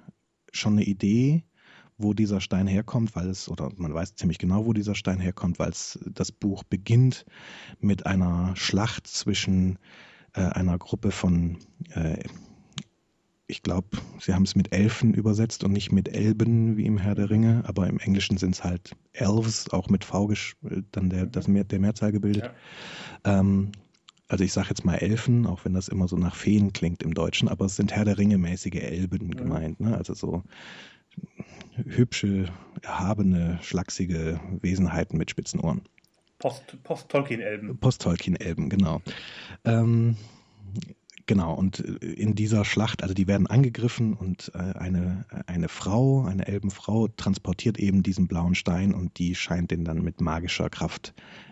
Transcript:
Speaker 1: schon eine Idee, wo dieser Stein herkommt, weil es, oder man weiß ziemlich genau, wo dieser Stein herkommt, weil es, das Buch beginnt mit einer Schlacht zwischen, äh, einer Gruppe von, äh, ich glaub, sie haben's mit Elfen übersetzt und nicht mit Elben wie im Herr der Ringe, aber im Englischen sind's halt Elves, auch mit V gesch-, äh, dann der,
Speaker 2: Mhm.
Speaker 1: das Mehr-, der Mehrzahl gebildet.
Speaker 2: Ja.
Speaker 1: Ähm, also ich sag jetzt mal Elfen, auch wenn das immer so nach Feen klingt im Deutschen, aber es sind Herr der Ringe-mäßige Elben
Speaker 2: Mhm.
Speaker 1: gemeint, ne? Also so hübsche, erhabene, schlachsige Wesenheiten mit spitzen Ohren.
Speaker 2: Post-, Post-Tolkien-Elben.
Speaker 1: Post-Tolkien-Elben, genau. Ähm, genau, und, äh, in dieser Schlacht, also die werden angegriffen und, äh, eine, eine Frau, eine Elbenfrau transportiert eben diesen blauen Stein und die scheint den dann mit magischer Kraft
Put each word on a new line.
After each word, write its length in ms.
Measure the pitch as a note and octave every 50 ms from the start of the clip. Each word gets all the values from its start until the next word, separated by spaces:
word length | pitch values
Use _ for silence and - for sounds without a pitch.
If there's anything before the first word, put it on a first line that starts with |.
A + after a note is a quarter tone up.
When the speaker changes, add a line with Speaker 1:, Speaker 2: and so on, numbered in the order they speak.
| - - _ _ _ _ _ _ _ -
Speaker 1:
schon 220 | - - - A2 G#2
eine 100 | G#2+ G2
Idee, 600 | G2+ G2 F#2+ - G2 G#2+ A#2+ C3 C#3 D#3 E3 - _ _ _ _ - - - - _ _
wo 160 | - G#2 G#2 G2+
dieser 280 | G#2+ A2 G2+ G#2 F#2+
Stein 260 | F#2 - G2+ F#2 F#2+
herkommt, 480 | G2 F#2+ G2+ A2+ - - A#2+ A2+ A2 -
weil 120 | E2+ F2
es, 220 | F#2+ F#2 - - -
oder 220 | F2 - D2+ - -
man 180 | - E2+ D#2 D#2
weiß 220 | E2 F#2 - -
ziemlich 220 | - - F2 E2
genau, 280 | - - F2+ F#2+ G#2+ A2
wo 80 | A#2 A2
dieser 220 | G#2+ G2+ G#2 G2+
Stein 240 | - - G2+ F#2+ F#2
herkommt, 400 | F2+ F#2 F2+ - - F2 E2 -
weil 100 | E2+ E2+
es, 300 | E2+ - - - - - -
das 260 | - G2 - - -
Buch 320 | - - - G2+ G2 G2 -
beginnt 640 | - G#2 F#2 G2+ A2+ A#2 A#2+ C3 B2+ - - - _ - - - - - - - - - -
mit 260 | - G2+ G2 E2+ -
einer 500 | - G2 F#2 F2+ F2+ F2 F2 F2+ F#2 F2+
Schlacht 520 | - - - - G2 G#2+ A#2 - - -
zwischen, 720 | - - - - - G2 - - G2 F#2+ F#2 F#2 F#2 F#2 - _ - - - - - - - - _ -
äh, 80 | -
einer 360 | F#2 E2+ - F#2 F#2 F2+ F2
Gruppe 340 | F2+ - - - - - G2+
von, 460 | - - - F2+ F2 E2+ E2+ E2+ E2+ - - - _ - - - -
äh, 300 | E2 D#2+ D#2+ D2+ - - - - - - - - - - _ - - - _ _ _ _ _ _ _ _ _ _ _ _
ich 160 | - - - -
glaub, 220 | E2+ F2+ F#2+ F#2 - - - - - - -
sie 140 | - - F#2
haben's 220 | F2+ F#2+ - -
mit 180 | G2 - - -
Elfen 400 | F#2+ G#2 A2 A2+ - B2 A2+ G2+
übersetzt 500 | G2+ G#2 A2 G2+ G#2+ A2+ A2+ - - -
und 80 | G2
nicht 200 | G2 G#2 G2 -
mit 180 | G2 F#2+ F#2+ -
Elben 680 | - G#2+ G#2 A2 A2 G#2+ A2+ A#2 A#2 A2+ A2+ A2+ A2
wie 80 | G#2+ -
im 120 | G#2+ G#2+
Herr 180 | G2 F#2 G#2 G2+
der 140 | G2+ G2+ G2+
Ringe, 340 | G#2+ A2 A2+ A2+ A2+ A#2+ -
aber 220 | - F#2+ G2 F2+
im 120 | - - -
Englischen 380 | - - G3 G2 - - F#2+
sind's 260 | F2+ F#2+ F#2 F2+ - -
halt 280 | F2+ F2+ F2+ - - - _ _ _ -
Elves, 560 | - - G2 G#2 A2+ A2+ A2+ G#2+ - - -
auch 180 | E2+ F2+ - -
mit 140 | G2+ F2+ -
V 240 | - - F#2+ G#2
gesch-, 280 | G#2 G#2 - - - - - - -
äh, 120 | F2 F#2+ G2 -
dann 180 | - G2 F#2 F#2
der, 160 | F#2 F#2 F#2
Speaker 2:
Mhm. 60 | F2+
Speaker 1:
das 160 | - F#2+ -
Mehr-, 160 | G2+ G2+ G2+ F#2+
der 160 | G2 G#2 F#2+
Mehrzahl 320 | G2 G#2 A2 - G#2+ G#2
gebildet. 400 | G#2 G2+ G2+ G2+ G#2 G#2 G#2+ B2 - - - - - - - - - - - - - - -
Speaker 2:
Ja. 160 | G2+ G2 F#2+
Speaker 1:
Ähm, 320 | F#2+ G2 G2 G2 G2 G2+ - - _ _ _ _ _ - _ _ _
also 160 | - G#2+ F#2+ F#2
ich 80 | G2
sag 160 | - G2 G2 -
jetzt 140 | F#2+ - -
mal 120 | - E2
Elfen, 520 | - - F#2+ A2 A#2 - B2+ A#2+ A#2+ A#2
auch 160 | F2+ F2+ - -
wenn 100 | F#2 F#2
das 140 | F#2 -
immer 200 | - G2 F#2+ F2+ F2+
so 80 | F#2
nach 180 | F2 F2+ F2+ -
Feen 380 | - - - G#2+ G#2 G2+ G2 G2
klingt 280 | - E2+ E2+ E2+ -
im 120 | - E2 D#2+
Deutschen, 340 | E2 E2 E2+ - - -
aber 180 | - - - G2
es 120 | G2 -
sind 160 | - G#2 - -
Herr 100 | G#2 G#2+
der 140 | G#2 G2
Ringe-mäßige 580 | G2+ G2+ G#2 G#2 F#2 F2 E2+ F2 - - F2+ F2
Elben 520 | E2 D#2 A1+ D#2 F2+ F#2+ F2+ F#2+ G2 -
Speaker 2:
Mhm. 80 | F2 -
Speaker 1:
gemeint, 420 | B2+ B2+ - D#2+ D#2+ D#2+ D#2+ E2+ -
ne? 160 | G#2 A2+ A2+
Also 160 | F#2+ E2+ - -
so 300 | - - - - F#2 - - - - - - - - - - - _ _ _ - - - - _ - - - - - - - - A#2+ -
hübsche, 640 | - - - B2 - - - - G2+ G2 G2 F#2 F2 F2 - - - - -
erhabene, 800 | - - - - F2+ G2 G#2+ G#2 G2 F#2 F#2 F2 E2+ E2+ E2+ E2
schlachsige 800 | - - G2 F2+ F2 - - - F#2+ F2 F2 D#2+ D#2+ D#2+ D#2+ D#2 - F2+ F#2+ F2
Wesenheiten 560 | - F2+ F#2 F#2+ F#2 D#2+ D#2+ E2 D#2+ - -
mit 120 | D#2+ D#2+ -
spitzen 300 | - - - - - -
Ohren. 220 | - E2 - - - _ _ _ _ _ _ _ _ _ _ -
Speaker 2:
Post-, 440 | - C3 B2 - - - - - -
Post-Tolkien-Elben. 960 | - D#3 - - - - C#3 C#3 - A#2 A2+ G2 G#2+ G#2+ G#2 G#2+ G#2+ B2+ -
Speaker 1:
Post-Tolkien-Elben, 920 | - C3 - - - F2 E2+ - - F#2 E2+ - - F2 E2 - D#2+ C2+
genau. 320 | - F#2+ F#2+ D#2+ D#2 - - - - - - - - - - - - - -
Ähm, 520 | A2+ A2+ A2+ A2+ A#2 A#2 A#2 A#2 A#2 A2 G#2+ - - - - _ _ _ G#2+ G#2 G2 G2+ A#2+ - - - _ _ _ - - -
genau, 280 | - A2 G2 F2+ E2 D#2
und, 260 | - F#2 F#2+ - -
äh, 260 | - - - - -
in 300 | E2 - - G#2+ G#2+ G#2
dieser 300 | G2+ G#2+ G#2+ A2+ G#2 G2
Schlacht, 360 | - - G2+ G#2+ A2+ - -
also 120 | - F#2+ F#2+
die 140 | G2+ F#2
werden 200 | F#2+ G2+ G2 F#2
angegriffen 640 | - G#2+ B2+ C#3 B2 A2 - A2+ A#2+ - - A#2 A2 G#2+
und, 380 | - F#2 F#2 F2 - - - -
äh, 240 | F2+ F2+ F#2+ -
eine, 480 | - F2+ F#2 F#2 F2 F2+ F2+ F#2 F#2+ - - - - -
eine 220 | - F2+ E2+ E2+ -
Frau, 560 | - - - F#2 G2+ A#2+ C3 C3+ C3+ C3+ B2+
eine 220 | F2+ F#2+ F#2+ -
Elbenfrau 600 | - G2+ G2+ G2 G2 - - - - G#2 A2+ A2
transportiert 720 | G#2 - - - G2+ F#2+ - - - F2 - - A#2+ G#2+ -
eben 240 | G2+ G2 F#2+ F#2+ F2+
diesen 240 | G2 F#2 F#2 F2+
blauen 280 | E2+ - E2+ E2+ F2 F2+
Stein 380 | - - F#2 F2 F2+ G2 G2 -
und 240 | F2+ F2+ E2+ -
die 180 | - F2+ E2+ F2+
scheint 360 | - - - F2+ F2+ F2 -
den 120 | - E2+ E2
dann 200 | D#2+ D#2+ E2 E2+
mit 180 | E2 - -
magischer 480 | F2 D#2+ D#2 E2 E2+ E2 - - - E2+
Kraft 440 | - - E2 E2 - - - - _ - - - - - - -